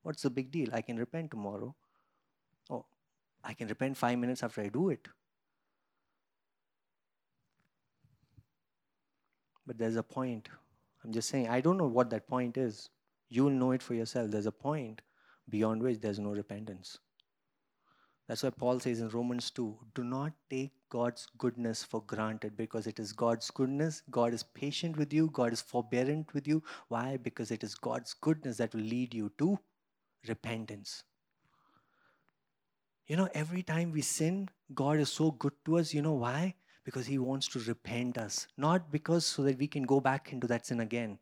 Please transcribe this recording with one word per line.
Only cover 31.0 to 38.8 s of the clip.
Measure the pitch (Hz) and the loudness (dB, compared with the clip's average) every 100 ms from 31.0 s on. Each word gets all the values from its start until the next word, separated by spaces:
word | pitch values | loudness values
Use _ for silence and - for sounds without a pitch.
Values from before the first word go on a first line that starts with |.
| - _ _ _ _ _ _ _ _ _ _ _ _ _ _ _ _ _ _ _ _ | -16 _ _ _ _ _ _ _ _ _ _ _ _ _ _ _ _ _ _ _ _
You | 156 | 2
know, | 190 | 2
every | 156 156 180 | 0 -2 -4
time | 180 160 170 | 0 0 0
we | 156 | 0
sin, | 131 - 156 190 190 _ _ | -2 2 2 2 -4 _ _
God | 135 139 151 | 0 4 4
is | 143 | 4
so | - 160 | 4 2
good | 131 143 - - | 4 -2 -2 2
to | 165 | 4
us. | 160 | 4
You | 151 | 2
know | 151 147 | 2 2
why? | 120 135 185 - _ _ - | 2 0 0 -2 _ _ -8
Because | 131 120 | -6 -2
he | 139 | 0
wants | 127 135 135 | 0 0 -2
to | 127 | -4
repent | 113 117 - 117 123 120 | -2 -4 -2 -2 0 -2
us. | 107 - - - | -4 -6 -8 0
Not | 147 180 | 4 4